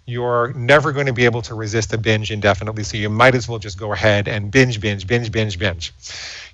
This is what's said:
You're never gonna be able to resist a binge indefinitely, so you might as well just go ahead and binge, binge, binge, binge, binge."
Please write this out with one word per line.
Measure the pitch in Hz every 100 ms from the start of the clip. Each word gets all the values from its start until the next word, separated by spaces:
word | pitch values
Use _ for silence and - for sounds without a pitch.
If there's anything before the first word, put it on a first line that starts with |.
| -
You're | 120 123 120 120
never | - 120 147 147
gonna | 139 139
be | 117
able | 120 117
to | 113
resist | 110 110 113 107
a | 110
binge | 110 107 107
indefinitely, | 107 104 95 107 107
so | 104 107
you | 104
might | 107 127
as | 127 113
well | 117
just | 107 92
go | 110
ahead | 101 110 101 101
and | 107 104
binge, | 117 127 113
binge, | 107 101 95
binge, | 120 117
binge, | 110 107 90
binge." | 101 85 - - - - - - -